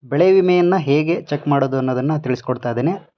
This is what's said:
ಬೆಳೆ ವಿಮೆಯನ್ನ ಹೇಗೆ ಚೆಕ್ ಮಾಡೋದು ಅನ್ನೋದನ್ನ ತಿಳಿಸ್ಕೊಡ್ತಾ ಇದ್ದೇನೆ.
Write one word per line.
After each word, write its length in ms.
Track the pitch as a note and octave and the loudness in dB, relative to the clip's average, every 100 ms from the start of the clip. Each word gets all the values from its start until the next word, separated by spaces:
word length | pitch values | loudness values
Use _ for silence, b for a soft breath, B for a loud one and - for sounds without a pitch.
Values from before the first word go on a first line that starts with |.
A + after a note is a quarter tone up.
ಬೆಳೆ 280 | C3 C#3+ F3+ | -4 0 4
ವಿಮೆಯನ್ನ 440 | F#3+ F3+ F3+ F3 F#3+ | 4 4 2 2 2
ಹೇಗೆ 460 | C#3 C#3+ D#3 E3+ | 2 0 0 -4
ಚೆಕ್ 260 | E3+ D3 D3 | -4 -6 0
ಮಾಡೋದು 300 | C#3+ C#3 C3+ | 0 0 -2
ಅನ್ನೋದನ್ನ 400 | C3 B2+ C3 D#3 | -2 -2 -2 -4
ತಿಳಿಸ್ಕೊಡ್ತಾ 520 | C#3 B2 - B2 A#2+ | -4 -6 -4 -6 -4
ಇದ್ದೇನೆ. 420 | A#2 C3+ G3 - | -2 -2 -4 -10